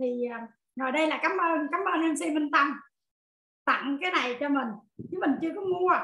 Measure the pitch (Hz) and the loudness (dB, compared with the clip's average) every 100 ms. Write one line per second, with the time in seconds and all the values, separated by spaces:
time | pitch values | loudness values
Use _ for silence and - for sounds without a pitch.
0 | 254 247 240 233 226 - _ - 262 285 | -4 -2 -4 -6 -12 -18 _ -6 -2 2
1 | 311 269 320 381 330 320 294 349 381 349 | 2 0 0 2 2 2 0 -2 0 2
2 | 330 294 330 302 294 320 285 254 - _ | 2 0 0 0 2 2 2 0 -10 _
3 | _ _ _ _ _ _ - 254 262 277 | _ _ _ _ _ _ -2 0 0 -2
4 | 370 349 247 247 285 277 240 208 - - | 0 0 0 -2 0 0 0 -8 -14 -16
5 | - 359 381 262 330 403 392 359 370 339 | -10 -2 0 0 -2 -4 -2 2 4 2